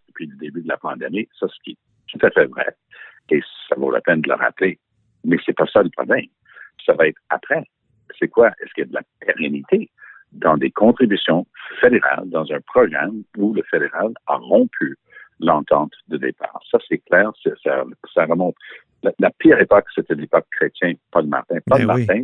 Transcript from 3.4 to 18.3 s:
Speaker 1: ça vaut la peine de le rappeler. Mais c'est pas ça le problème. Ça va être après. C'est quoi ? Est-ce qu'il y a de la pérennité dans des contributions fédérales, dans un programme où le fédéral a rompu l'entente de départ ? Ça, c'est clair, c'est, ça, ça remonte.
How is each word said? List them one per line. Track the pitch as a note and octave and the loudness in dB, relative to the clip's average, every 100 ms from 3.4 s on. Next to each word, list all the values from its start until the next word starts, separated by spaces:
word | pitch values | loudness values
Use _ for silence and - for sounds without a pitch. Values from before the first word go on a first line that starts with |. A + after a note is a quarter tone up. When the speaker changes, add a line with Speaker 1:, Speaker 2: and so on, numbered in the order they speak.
| - - - | -4 -16 -6
Speaker 1:
ça | - | -4
vaut | C2+ | -2
la | A#1+ | -2
peine | - E2 | 0 0
de | C#2+ | 0
le | C2+ | -2
rappeler. | - - F#2 - _ _ _ _ - | -2 -2 -4 -4 _ _ _ _ -2
Mais | - - | -2 -2
c'est | - | -2
pas | D2+ | 0
ça | - | 2
le | F2 | 0
problème. | - B1+ B2+ - _ _ - - _ - | -2 -2 -2 -4 _ _ -20 -20 _ -2
Ça | |
va | D#2+ D#2+ | 2 2
être | D#2 _ | 0 _
après. | - - D#3 - _ _ _ _ - | -8 -2 -4 -4 _ _ _ _ -6
C'est | - | -2
quoi ? | - A#2 F#2 | 4 4 2
Est-ce | - | -12
qu'il | - D2 | -8 -8
y | |
a | |
de | |
la | C#2 - _ | -8 -12 _
pérennité | - - D2+ D2 C#2 G#3 - _ - - _ | -6 -4 -4 -6 0 -2 -2 _ -20 -20 _
dans | - E2 D2+ | -4 2 2
des | C2+ | 0
contributions | - G#2+ - A#2+ G2 - - - - - - | 2 2 4 2 0 0 0 -2 -14 -18 2
fédérales, | B2 A#2+ - C2+ F#2 | 4 4 0 -2 -4
dans | E2 D2+ | -6 -6
un | D2 - | -8 -2
programme | B2+ A2 D2+ D#2+ A2 - - | 2 2 0 -4 -6 -12 -4
où | G#2 | -2
le | G#2 - | -2 -2
fédéral | E2 D2+ - G#2 A#2 - | -2 -2 -4 -6 -6 -4
a | - | -6
rompu | - - B3+ - - C2+ _ - - _ | 2 2 2 -2 -8 -10 _ -20 -20 _
l'entente | E2 D#2+ - D2+ C#2+ - _ | -2 -2 2 0 0 -8 _
de | D#2 | -6
départ ? | C2 - - - - | -6 -8 -12 -12 -2
Ça, | A#2 - | -2 -2
c'est | - | -6
clair, | - F2+ G#2+ - | 0 2 2 -2
c'est, | - - | -6 -4
ça, | D#2 C2+ C2 - - | -2 -2 -4 -10 -4
ça | - | 0
remonte. | D#2+ | 0